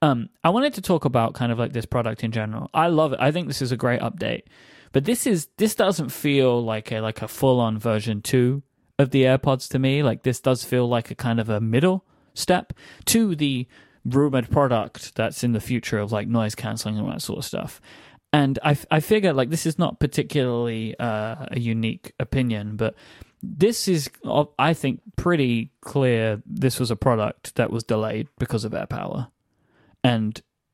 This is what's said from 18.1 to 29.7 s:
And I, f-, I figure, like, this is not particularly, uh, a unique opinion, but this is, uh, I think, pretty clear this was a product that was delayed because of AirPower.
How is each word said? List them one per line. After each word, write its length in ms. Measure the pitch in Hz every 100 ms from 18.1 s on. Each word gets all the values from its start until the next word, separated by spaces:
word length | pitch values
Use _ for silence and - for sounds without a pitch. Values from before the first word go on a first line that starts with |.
| - _
And 240 | 151 139 135
I, 80 | 156
f-, 140 | 143 -
I 100 | 156
figure, 320 | - 214 190
like, 160 | 135 127
this 140 | 160 165
is 100 | 156
not 220 | 170 -
particularly, 1000 | 147 - 117 147 127 120 120 113 110 -
uh, 460 | 120 107 110 147 -
a 80 | 127
unique 540 | 117 113 113 - - -
opinion, 560 | - 135 123 107 104 107
but 180 | 110 - - - - _
this 440 | - 143 208 233 196
is, 220 | 165 135 - 117
uh, 200 | 139 147 -
I 160 | 147
think, 280 | 160 135 - - -
pretty 560 | 175 165 131 117 - _
clear 600 | - 139 127 117 110 107 -
this 340 | - 127 -
was 100 | 120
a 60 | 110
product 600 | 135 113 107 - - -
that 140 | 113
was 140 | 117
delayed 460 | - 107 110 110 - -
because 240 | 120 113
of 80 | 107
AirPower. 580 | 107 - - - - 123 _ _ _ _